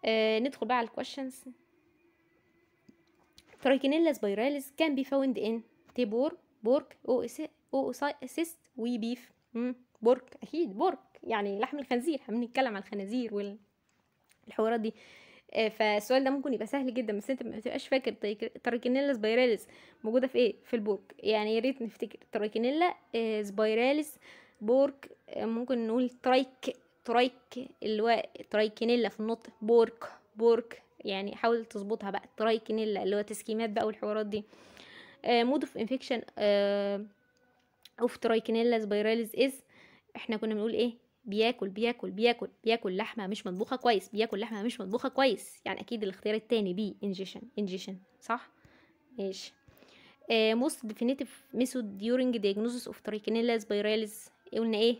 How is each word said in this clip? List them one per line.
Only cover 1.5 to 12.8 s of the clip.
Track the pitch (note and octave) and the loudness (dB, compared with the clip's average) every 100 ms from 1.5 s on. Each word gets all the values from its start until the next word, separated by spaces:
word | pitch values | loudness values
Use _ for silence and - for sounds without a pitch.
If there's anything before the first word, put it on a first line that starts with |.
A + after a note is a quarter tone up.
| B3 _ _ _ _ _ _ _ _ _ _ _ _ _ _ _ _ _ - _ - | -20 _ _ _ _ _ _ _ _ _ _ _ _ _ _ _ _ _ -20 _ -4
Trichinella | C4 C4 C4+ D4+ E4 | 2 2 4 4 2
spiralis | C#4+ G3+ G3 B3 C#4+ C4+ - | 2 -2 0 0 -2 -8 -2
can | D#4+ C#4 | 0 0
be | |
found | C4 C#4 C4+ A#3 | 0 0 0 0
in | G#3+ A3+ - _ _ - | -2 -4 -8 _ _ -4
تيبور، | B3 A3 C#4+ F4 _ _ | -2 0 -2 -2 _ _
بورك، | G#3+ C#4 D4 - - | 2 2 0 -14 -2
أو | B3+ A#3 | 0 0
إس-، | - D#4 _ _ | -8 -12 _ _
أو | C4 C4+ B3 C#4+ - B3+ | -2 -2 -2 -4 -4 -10
سيست، | - E4 - _ - | -6 -6 -6 _ -8
وبيف. | A#3 B3 A3+ B3 - _ _ | -4 -2 -4 -6 -10 _ _
مم، | A#3 B3 B3 _ _ | -6 -6 -6 _ _
بورك، | A3+ B3+ - - | 4 4 0 -20
أكيد | - D4+ D#4 F#3+ | -10 -4 -2 0
بورك، | F4+ E4+ _ - | 0 0 _ -18
يعني | - A3 G3+ G3 | -4 -2 -2 -2
لحم | A3 D4 | -4 -4
الخنزير، | C4+ B3 C4 C#4+ | -2 -2 0 -4
احنا | - A3 | -4 -4
بنتكلم | A#3+ B3+ C4 | -2 -2 -2
عن | |
الخنازير | G3+ | -2